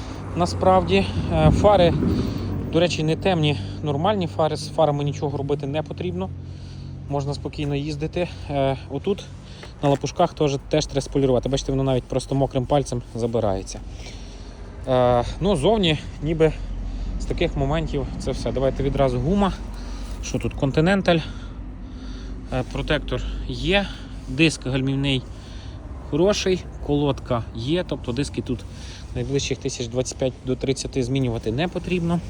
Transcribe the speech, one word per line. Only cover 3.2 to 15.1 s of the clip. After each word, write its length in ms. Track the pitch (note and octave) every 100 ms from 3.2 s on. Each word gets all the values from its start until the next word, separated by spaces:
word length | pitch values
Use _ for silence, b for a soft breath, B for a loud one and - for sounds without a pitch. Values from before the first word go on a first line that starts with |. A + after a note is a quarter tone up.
| G3 E3+ D3+ C#3 B B
нормальні 440 | D3+ C#3 F#3 G#3 E3+
фари. 280 | - D#3 D3
З 140 | -
фарами 340 | - D3+ C#3+
нічого 340 | C#3+ C#3 D3 C#3+
робити 300 | C#3 D3 C#3
не 160 | D3+
потрібно. 460 | D3 - F3+ F3 F#3 - B B B B B B -
Можна 240 | C#3+ C#3
спокійно 420 | C3+ C#3+ - D3 C#3+
їздити. 520 | D3+ D3 D#3 - F3 B B
Е, 280 | C#3+ C3+ C3 -
отут 340 | C#3 G3 G3+ - B B B B B
на 60 | C#3+
лопушках 440 | C#3 C#3 - E3+
теж, 240 | - D3+ C#3 -
теж 160 | D3+ -
треба 160 | C#3
сполірувати. 480 | - C#3+ C3+ B2 B2+
Бачите, 220 | C3+ -
воно 120 | C3+
навіть 200 | C3+ B2+
просто 320 | - C3 - C#3
мокрим 300 | C3+ C3+ B2
пальцем 360 | D3 C3 A#2+ - A2+
забирається. 640 | A#2 A2+ G#2+ F#2+ F#2+ A2 - B B B B B B B B - B2+
Е, 360 | B2+ B2